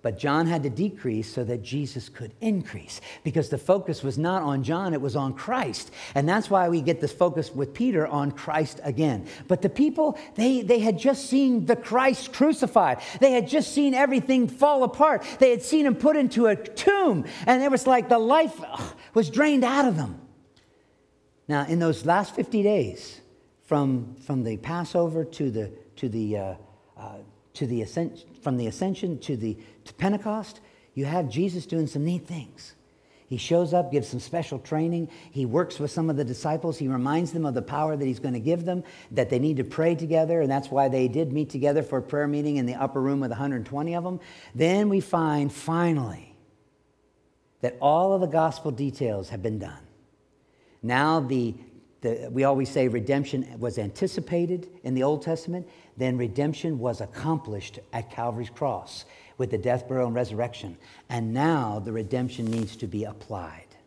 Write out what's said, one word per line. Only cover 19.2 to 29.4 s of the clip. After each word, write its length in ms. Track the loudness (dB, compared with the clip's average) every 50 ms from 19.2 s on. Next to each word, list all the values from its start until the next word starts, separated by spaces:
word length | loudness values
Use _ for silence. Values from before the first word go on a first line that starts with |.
| 2 2
drained 360 | 2 2 4 4 6 4 4
out 200 | 4 4 4 4
of 120 | 4 4
them. 240 | 2 -2 -4 -6 -12 -18 -20 -20 _ _ _ _ _ _ _ _ _ _ _ _ _ _ _ _ _ _ _ _ _ _ 0
Now, 160 | 0 0 2
in 140 | 0 0 2
those 260 | 2 2 2 2 2
last 280 | 4 4 4 2 0 -4
fifty 300 | -4 -4 0 0 2 4
days, 560 | 4 4 2 0 -2 -6 -12 -16 -18 -18 -20 -20 _ _ _ _ _ _ _ _
from, 500 | 0 2 2 2 2 0 -2 -4 -8 -12 -14 -8
from 200 | -4 -4 -2 -2
the 100 | -4 -6
Passover 680 | -6 -6 -6 -6 -6 -6 0 2 2 2 2 0 -4 -4
to 260 | -6 -6 -4 -4 -2
the, 220 | -2 -4 -6 -6 -10 -16 -20 -20 _
to 100 | -8 -6
the, 300 | -4 -4 -2 -2 -2 -2
uh, 180 | -4 -4 -6 -8 -10 -16 -20 -20 _ _ _ _
uh, 200 | -18 -18 -16 -16 -18 -20 -20 _ _ _ _ _
to 120 | -6 -4
the 140 | -2 -2 -2
ascen-, 420 | -4 -4 -2 -4 -4 -4 -6 -12 -20 -20 -20 -6 -4
from 120 | -2 -2
the 120 | 0 -2
ascension 500 | -4 -4 -2 -2 -2 -2 -2 -4 -6 -6 -6
to 160 | -6 -6 -4
the, 220 | -4